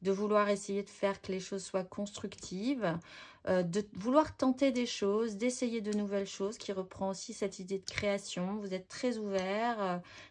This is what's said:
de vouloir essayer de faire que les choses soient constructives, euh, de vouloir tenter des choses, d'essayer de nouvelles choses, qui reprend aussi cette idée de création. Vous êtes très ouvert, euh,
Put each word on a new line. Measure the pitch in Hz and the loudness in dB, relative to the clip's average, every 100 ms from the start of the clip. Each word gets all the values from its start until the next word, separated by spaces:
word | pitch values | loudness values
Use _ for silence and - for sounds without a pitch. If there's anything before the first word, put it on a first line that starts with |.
de | 180 | 0
vouloir | 196 208 208 208 | 2 4 6 6
essayer | 202 - 196 | 2 2 -2
de | 196 | -4
faire | - 202 196 | -2 -2 -2
que | - | -4
les | 190 | -4
choses | 185 196 | -4 -6
soient | - 196 185 | -2 -2 -2
constructives, | - 208 - 202 - - 185 233 269 196 160 - - - - - | -4 -6 -6 -10 -10 -8 -4 0 2 2 0 -4 -18 -18 -8 2
euh, | 185 | 4
de | 175 202 208 | 4 0 -2
vouloir | - 214 285 302 - | -4 4 6 6 4
tenter | 262 254 277 | 2 6 4
des | 247 240 | 4 0
choses, | - 196 208 226 202 | 0 2 2 2 0
d'essayer | 247 247 247 226 | 0 0 0 0
de | 208 | 0
nouvelles | 208 202 202 196 | 0 0 0 -2
choses, | - 196 233 | -2 -4 -4
qui | - | -6
reprend | 190 185 - 196 | -4 -4 -4 -4
aussi | 190 - | -4 -8
cette | 220 196 190 | -4 -4 -4
idée | 185 196 | -6 -6
de | - | -4
création. | - 208 202 - - 185 214 | -2 0 0 -2 -4 -2 -2
Vous | 202 | -4
êtes | 185 185 | -6 -8
très | - 247 220 | -2 -2 0
ouvert, | 208 190 185 202 233 226 | 0 0 0 0 0 0
euh, | 190 180 - - - | 0 -2 -4 -16 -20